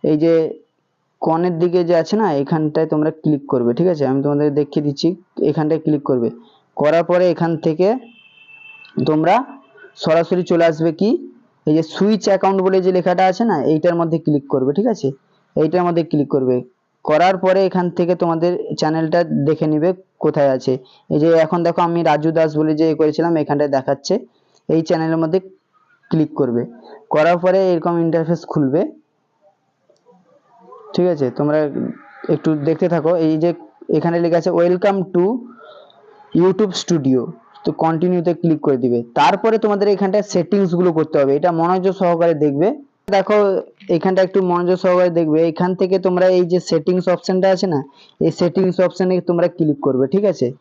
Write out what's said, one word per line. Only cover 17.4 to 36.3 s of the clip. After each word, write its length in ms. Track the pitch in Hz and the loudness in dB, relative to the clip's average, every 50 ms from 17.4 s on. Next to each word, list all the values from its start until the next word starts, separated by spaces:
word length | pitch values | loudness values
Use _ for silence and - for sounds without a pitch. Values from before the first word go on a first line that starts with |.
| 185 | 0
পরে 160 | 185 185 196 196 185 | 2 2 2 2 0
এখান 160 | 185 185 180 175 165 | 0 -2 -2 -2 -2
থেকে 160 | - 180 170 180 | -2 0 0 0
তোমাদের 360 | 175 185 170 165 165 165 175 180 - - - - - | 0 0 -2 0 0 0 -2 -2 -2 -6 -8 -6 -4
চ্যানেলটা 400 | - 156 156 160 160 160 160 175 175 156 151 151 139 | -2 -2 0 -2 -2 0 0 0 0 0 -2 -2 0
দেখে 200 | 147 156 151 165 | 0 0 0 0
নিবে 220 | 156 156 151 156 180 185 180 - _ _ _ - | 0 0 0 0 0 -2 -4 -10 _ _ _ -2
কোথায় 280 | 156 147 156 143 139 131 | -2 0 2 2 2 0
আছে। 180 | 127 - - 127 131 - - _ _ _ _ 160 | 0 0 -2 -2 -2 -4 -16 _ _ _ _ -2
এই 60 | 151 | 2
যে 60 | 147 165 165 160 160 | 2 4 4 4 4
এখন 140 | 156 - 175 170 | 2 0 0 0
দেখো, 140 | 170 165 185 | 0 0 0
আমি 180 | 175 165 170 170 165 160 | 0 0 0 0 2 2
রাজু 200 | 147 151 151 160 156 | 0 2 0 0 2
দাস 140 | 165 160 160 151 151 | 2 0 0 0 0
বলে 140 | 156 156 156 151 | 0 0 2 2
যে 60 | 160 160 | 2 0
এ 20 | 156 151 | 2 2
করেছিলাম, 340 | 160 151 147 - 160 170 170 156 147 | 0 0 0 0 -2 0 0 -2 0
এখানটায় 280 | - 147 143 147 143 139 | -2 0 -2 0 0 0
দেখাচ্ছে। 360 | 135 131 - 143 - _ - 185 233 - _ _ _ _ _ _ _ _ - | -2 0 -2 -4 -4 _ -4 -4 -4 -4 _ _ _ _ _ _ _ _ -2
এই 120 | 156 165 160 | 0 0 2
চ্যানেলের 320 | - 180 160 160 160 160 160 165 | 0 -2 -2 0 -2 0 -2 -2
মধ্যে 160 | 160 165 190 185 - - _ _ _ _ _ _ _ _ _ _ _ | 0 -2 -4 -4 -6 -20 _ _ _ _ _ _ _ _ _ _ _
ক্লিক 220 | - 160 151 151 - - | 0 0 0 -2 0 -2
করবে। 220 | 143 120 117 120 120 120 - - - - - - - _ | -2 0 0 -2 -4 -6 -12 -20 -20 -20 -20 -20 -8 _
করার 280 | - 151 151 165 180 180 170 | 0 2 4 2 2 2 2
পরে 160 | 185 180 190 190 185 | 0 2 2 2 2
এরকম 220 | 175 165 156 175 170 170 165 | 0 0 0 -2 0 0 0
ইন্টারফেস 360 | 165 160 170 160 151 170 165 - - | 0 0 -2 0 0 -2 -4 -4 -4
খুলবে, 300 | - 160 147 131 131 160 320 311 - - _ _ _ _ _ _ _ _ _ 605 _ _ _ _ _ _ _ _ _ _ _ 494 494 _ _ _ _ _ _ _ _ _ - - - - - - - | -2 0 0 2 0 0 -2 -2 -6 -16 _ _ _ _ _ _ _ _ _ _ _ _ _ _ _ _ _ _ _ _ _ _ -20 _ _ _ _ _ _ _ _ _ -20 -20 -20 -20 -20 -6 -2
ঠিক 140 | - 175 180 170 | 0 0 0 0
আছে? 140 | 147 139 123 120 | 0 -2 -4 -2
তোমরা 220 | - 147 147 151 156 156 147 139 123 123 123 - - - - - - - - - | -2 -2 0 0 0 -2 -2 -4 -6 -8 -8 -10 -14 -20 -20 -20 -14 -4 -4 -4
একটু 140 | 147 - 165 156 151 143 | -2 0 -2 -2 -2 -2
দেখতে 200 | 156 160 160 190 175 170 | -2 -2 0 0 0 0
থাকো। 180 | 165 147 160 180 175 160 | 0 0 0 0 2 0
এই 80 | 156 160 156 156 | 0 0 0 0
যে 60 | 175 165 170 - - _ _ - - - | -2 -2 -4 -12 -20 _ _ -6 -2 -2
এখানে 200 | 156 - 175 165 170 170 | 0 0 0 0 0 0
লেখা 140 | 170 165 170 | 2 0 0
আছে, 100 | 160 185 170 170 | 0 0 0 2
"Welcome 380 | 170 175 180 180 180 202 196 196 180 190 - | 2 2 2 0 0 0 0 0 -4 -2 0
to 100 | 180 180 196 247 247 - - - - - - - - - _ _ _ _ - - _ - - | 0 0 0 0 -4 -8 -14 -20 -20 -20 -20 -20 -20 -20 _ _ _ _ -20 -20 _ -20 -4